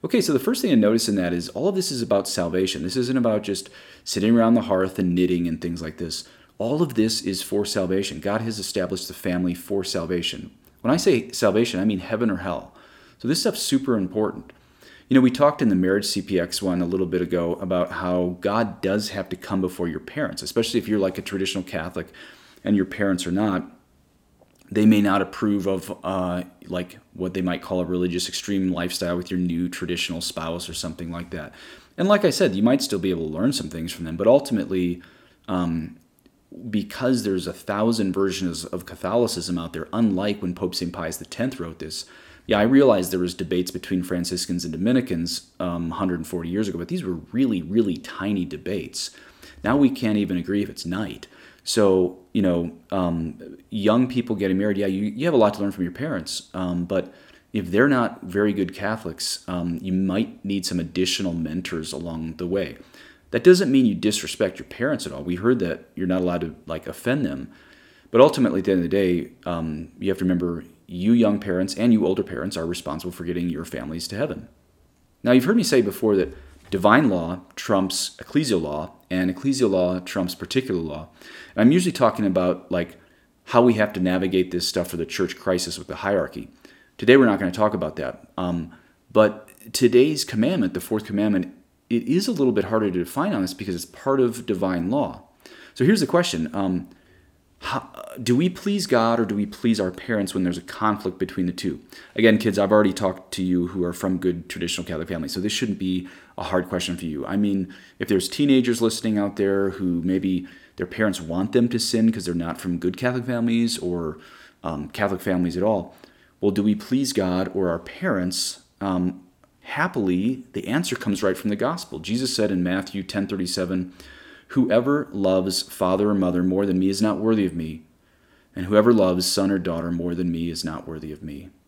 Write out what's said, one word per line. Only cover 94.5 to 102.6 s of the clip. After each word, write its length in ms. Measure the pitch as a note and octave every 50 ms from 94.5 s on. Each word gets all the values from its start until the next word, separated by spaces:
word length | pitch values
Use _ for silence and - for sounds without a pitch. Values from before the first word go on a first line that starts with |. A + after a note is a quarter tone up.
| G#2 F2+ G2 F#2 F2+ F2 E2+ F#2
law. 320 | A#2+ D3 C3+ E2 - - - _ _ _ _ - - - - - _
So 100 | - B2+
here's 140 | D#3 A3 G3
the 80 | D#3+
question. 420 | - - E3+ F3 - - E2 D#2+ D2+ -
Um, 340 | G2 G2 F#2+ F#2 F2 - - - _ _ _ _ _ _ _ _ _ _ _ _ _
how, 280 | - - - C3+ - - - - - - - -
do 140 | A#2+ A2 B2
we 140 | C3 E3+ F#3
please 380 | F3 - - G3+ G3+ G3+ F3
God 320 | - C3+ A#2 A2+ A#2 A#2 A#2
or 60 | A2+
do 100 | G2+ G#2+
we 100 | G#2 G#2
please 340 | G2+ - - - A#2 A2+ G#2+
our 120 | G2 F#2
parents 420 | F2+ - - - A#2 G#2+ G2+ F#2+ -
when 100 | F#2+ F#2
there's 140 | F2+ F2
a 40 | F2
conflict 580 | - - - - A2 G#2+ G#2 G2+ - F#2+ F2+ -
between 260 | F#2+ F2 - - F2+
the 80 | F2+ F2
two? 280 | - - F#2 D2+ - - _ - - - - -
Again, 240 | - A2 A2+ G#2+ G#2+
kids, 180 | - A2+ F#2
I've 140 | G2+